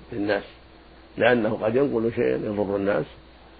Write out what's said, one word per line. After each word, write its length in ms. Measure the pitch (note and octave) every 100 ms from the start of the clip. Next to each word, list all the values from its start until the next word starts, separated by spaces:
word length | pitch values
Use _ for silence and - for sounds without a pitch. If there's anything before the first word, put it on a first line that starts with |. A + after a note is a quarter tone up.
| -
للناس، 320 | A#2 G#2 G2+ - - - - - - - -
لأنه 420 | A2+ B2 G#2+ G#2+
قد 120 | G#2+ A#2+
ينقل 360 | C#3 A#2+ A2+ A#2
شيئا 200 | B2+ C3
يضر 400 | G#2+ G#2 G2 G2+
الناس، 300 | G2 - - - - - -